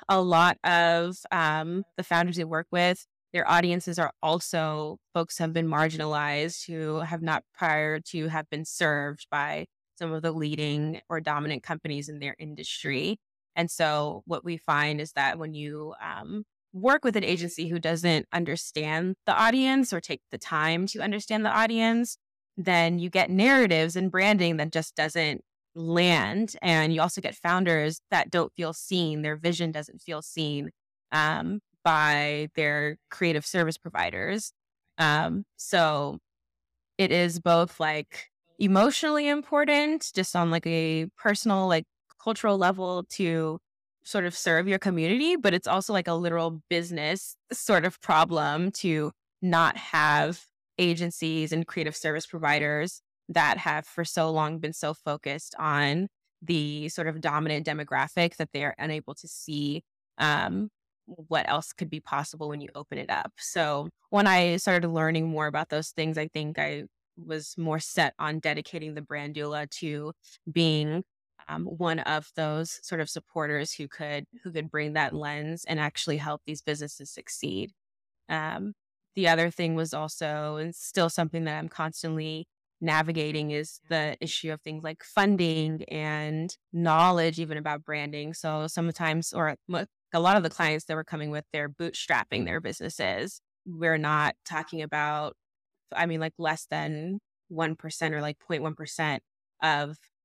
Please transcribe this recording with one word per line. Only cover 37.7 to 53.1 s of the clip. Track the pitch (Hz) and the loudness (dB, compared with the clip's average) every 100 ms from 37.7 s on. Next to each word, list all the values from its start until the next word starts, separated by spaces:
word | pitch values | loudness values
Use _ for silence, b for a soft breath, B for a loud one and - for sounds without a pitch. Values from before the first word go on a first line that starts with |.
| - | 0
like, | 156 151 147 - - _ _ - | -2 0 -6 -14 -18 _ _ 0
emotionally | 202 190 233 - 311 302 285 | 4 6 6 4 2 2 2
important, | 294 285 294 302 294 302 311 - | 0 2 2 4 4 4 0 -2
just | 196 185 | -2 0
on, | 180 170 | 2 2
like, | 165 165 | 2 0
a | 165 160 160 165 - | 0 0 0 -4 -2
personal, | 214 208 226 190 185 | 0 2 2 2 4
like, | 160 - _ _ _ | 2 0 _ _ _
cultural | 226 214 214 196 | -4 0 2 4
level | 180 190 185 180 170 | 4 2 -2 -4 -6
to | - 175 165 160 165 _ _ _ _ | -2 0 2 0 -4 _ _ _ _
sort | - 208 | -6 -2
of | 180 175 | -2 -2
serve | 180 165 190 | 2 4 4
your | 190 | 2
community, | 196 175 160 240 311 349 | 2 0 2 2 2 2
but | 208 | 2
it's | 180 - | 2 2
also, | 185 190 | 0 2
like, | 202 175 | -2 0
a | |
literal | 165 175 165 165 160 _ | 0 0 0 -2 -4 _
business | 175 170 170 151 196 - - _ | -2 -2 -4 -2 -4 -6 -16 _
sort | 247 - 185 | -6 2 4
of | 175 - | 4 -2
problem | - 156 160 165 147 151 180 | 2 4 6 4 0 0 -2
to | - 185 156 151 - _ _ | 0 0 0 -2 -6 _ _
not | 185 170 165 - | 2 6 4 2
have | - 156 151 147 151 175 - _ _ - | -2 2 6 4 2 -2 -14 _ _ 0
agencies | 175 170 170 - 160 160 156 | 0 2 -2 -4 -2 -2 0
and | 160 165 | -2 -2
creative | - 151 | -4 -6
service | 147 156 151 - | -4 -4 -4 -6
providers | 170 151 147 147 151 175 - _ | -2 2 2 2 0 -2 -8 _